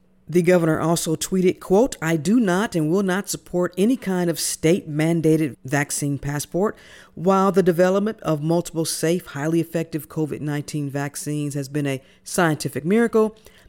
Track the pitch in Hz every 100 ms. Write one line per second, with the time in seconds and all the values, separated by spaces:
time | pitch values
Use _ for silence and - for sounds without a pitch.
0 | _ _ - 165 175 180 165 156 156 170
1 | - 160 - 190 180 - - 190 269 -
2 | 160 165 147 240 208 180 226 175 151 185
3 | 196 180 196 156 - 175 180 - 208 262
4 | 190 185 175 160 - - 160 190 - 147
5 | 160 170 156 160 156 117 131 143 143 -
6 | 143 143 143 143 - 170 208 - - -
7 | - - 170 190 190 190 180 165 185 190
8 | 208 220 - 156 151 170 170 160 160 -
9 | 160 175 - 139 151 165 160 170 165 156
10 | - - 151 - 147 147 143 151 143 147
11 | 143 - - 151 147 139 135 147 143 135
12 | - _ - - 170 151 139 123 147 214
13 | 233 220 214 - - _